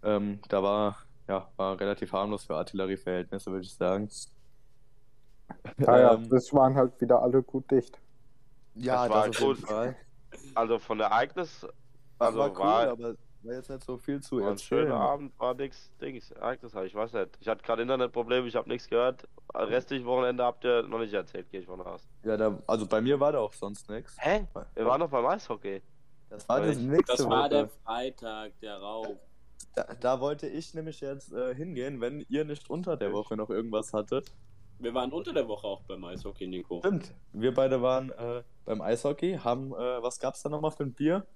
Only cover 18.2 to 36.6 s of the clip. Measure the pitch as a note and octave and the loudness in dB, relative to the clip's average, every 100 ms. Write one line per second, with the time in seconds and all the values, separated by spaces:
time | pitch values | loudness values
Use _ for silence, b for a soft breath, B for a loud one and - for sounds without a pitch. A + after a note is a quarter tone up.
18.2 | A#2 B2 B2 A#2 - B2 - A#2 B2 B2+ | 0 0 2 -2 -2 -6 0 2 4 0
19.2 | - - - - G#2 A#2+ B2+ C#3 B2 B2+ | -10 -20 -10 -4 0 0 0 -6 0 2
20.2 | B2 B2 B2 A#2+ B2+ A#2+ G2+ A2+ A2+ G2+ | 2 2 0 0 2 4 2 -2 -2 -2
21.2 | E2+ F#2+ F#2 G2 F2+ F2+ F2+ F2+ - - | -4 -10 -10 -12 -12 -12 -12 -12 -16 -10
22.2 | G#2+ G#2+ A2 G2 - A2 G#2 A2 A#2 C#3 | -2 2 2 0 0 0 2 2 4 4
23.2 | C#3+ D3 G#2+ - G2+ G#2 - G#2+ - - | 4 2 -2 -4 -10 -10 -10 -12 -12 -4
24.2 | - G#3 G3 - - - A2 C3+ E3 C#3 | 0 0 -2 -8 -12 -2 0 2 2 2
25.2 | A#2+ G3 - G#2+ - G2 - - - - | 2 0 -4 -8 -6 -8 -12 -20 -20 -20
26.2 | - G#2 - B2+ - C3+ B2 D3+ - B2 | -18 -18 0 2 2 0 2 4 4 4
27.2 | B2 A2+ C#3+ C#3+ G#3+ - - A2+ C3 B2+ | 4 4 4 4 2 -4 -8 -4 -4 -6
28.2 | A#2 G#2+ G#2+ - G#2+ G2+ G2+ A2 A2 G2+ | -10 -8 -10 -12 -14 -10 -8 -8 -8 -10
29.2 | - - - - - - - A#2+ B2 C3 | -14 -20 -20 -20 -10 -6 -6 -2 0 0
30.2 | C#3 D3 D3+ D3+ E3 D#3+ D#3+ D3+ C#3 C#3 | 0 -4 -6 -8 -8 -10 -10 -10 -10 -10
31.2 | - A2+ B2+ B2+ E3 C#3 C3 C#3 A#2+ C#3+ | -10 -6 -4 -4 -6 -6 -6 -4 -4 -6
32.2 | - C#3+ D3+ D3 - E3 F3+ D#3+ G2+ G2+ | -4 -2 -2 -6 -8 -6 -4 -2 -2 -2
33.2 | G#2+ A2 G#2+ G2+ A2+ G#2+ G#2+ A2 G#2 C3 | -4 -4 -2 -2 -2 -2 -2 -4 -2 -4
34.2 | - - - - - - A#2+ B2 B2 D3+ | -4 -18 -20 -20 -20 -8 -4 -2 -2 -4
35.2 | - E3 A#2+ G#2 G#2 G2 - F#2+ F2 F#2+ | -4 -2 -2 -4 -6 -8 -8 -12 -10 -10
36.2 | - - F#2 F#2 | -10 -10 -8 -8